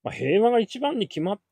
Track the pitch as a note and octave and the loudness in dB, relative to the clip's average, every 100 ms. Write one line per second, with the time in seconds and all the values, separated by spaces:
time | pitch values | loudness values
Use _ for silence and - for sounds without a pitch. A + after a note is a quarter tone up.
0 | - - C3 F#3 A#3 A#3+ G#3 B3 C#4+ C#4 | -10 -4 0 4 4 2 0 -2 -2 -2
1 | G3 D#3+ F3 G#3 _ | -4 -4 -4 -4 _